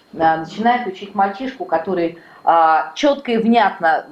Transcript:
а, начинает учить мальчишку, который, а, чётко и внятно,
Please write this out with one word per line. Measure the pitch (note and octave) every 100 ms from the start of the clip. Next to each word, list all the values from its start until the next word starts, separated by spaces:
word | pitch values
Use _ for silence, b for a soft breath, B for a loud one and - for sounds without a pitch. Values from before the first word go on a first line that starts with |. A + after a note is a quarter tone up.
| b -
а, | E3 D#3+
начинает | - - A3+ B3 G3+
учить | - G3+
мальчишку, | G3+ G3+ G3+ C4 -
который, | - E3 G3 F3 E3+ E3+ B B
а, | - E3 D#3+ D#3 -
чётко | - C#4+ C#4+ -
и | A3+
внятно, | G3+ A#3 G3 - E3 D3+ -